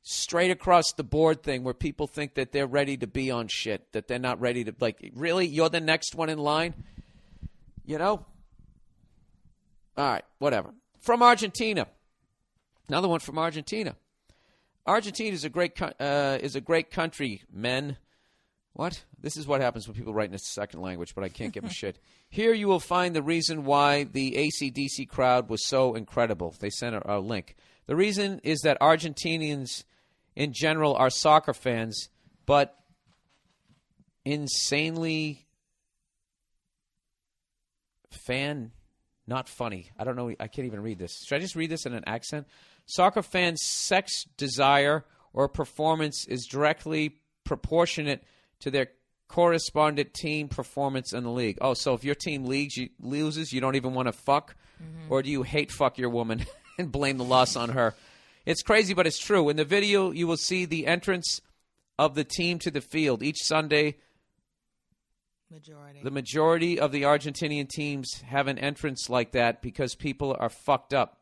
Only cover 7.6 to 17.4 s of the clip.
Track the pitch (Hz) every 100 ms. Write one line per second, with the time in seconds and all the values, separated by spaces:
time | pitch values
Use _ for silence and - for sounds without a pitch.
7.6 | - - - 151 185 214 - - - -
8.6 | - _ _ _ _ _ _ _ _ _
9.6 | _ _ _ - 139 107 - _ 147 110
10.6 | - - _ _ - 233 240 240 214 -
11.6 | 220 190 113 _ _ _ _ _ _ _
12.6 | _ _ - 147 185 165 - 160 165 156
13.6 | 143 208 190 - _ _ _ _ _ _
14.6 | _ _ - 208 208 190 220 180 147 160
15.6 | 175 - 185 - 143 143 139 135 147 135
16.6 | - 165 151 - 165 - 135 98